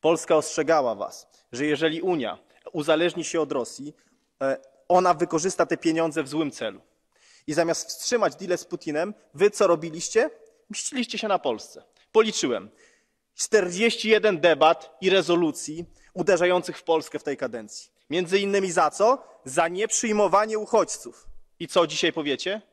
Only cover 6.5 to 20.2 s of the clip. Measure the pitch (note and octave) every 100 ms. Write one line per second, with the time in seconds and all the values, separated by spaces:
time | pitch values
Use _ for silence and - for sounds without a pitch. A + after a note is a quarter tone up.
6.5 | - A2 F#2+ _ _ _ _ _ _ -
7.5 | D3+ E3+ D#3+ - - - A#3+ F#3+ - F#3+
8.5 | F3 - E3+ - D3 F#3 G#3 _ D3 G3+
9.5 | - G3 E3+ E3 D#3 - A3 D4 - _
10.5 | _ _ G#3+ - C4+ A#3 A3 G#3+ F#3+ C#3+
11.5 | A2 - - _ _ _ G#3+ A3+ - D3
12.5 | A2 G2 _ _ _ _ _ _ - -
13.5 | A3 F3+ F3 A3+ A3 G#3+ G#3+ G#3+ F3+ E3
14.5 | D3+ D#3 E3 - _ F#3+ F#3+ D#3+ F3 E3
15.5 | C#3+ - D#3 F3 _ _ - E3+ F3+ F3
16.5 | F3+ F3 E3 - D#3+ D3 D3 - C#3 C3
17.5 | A2+ G#2+ - - _ _ D#3+ F3 F#3+ G3+
18.5 | G3+ F#3+ E3 D#3 - G#3 C4 - - -
19.5 | C3+ E3+ F3+ A3 - A#3 G#3+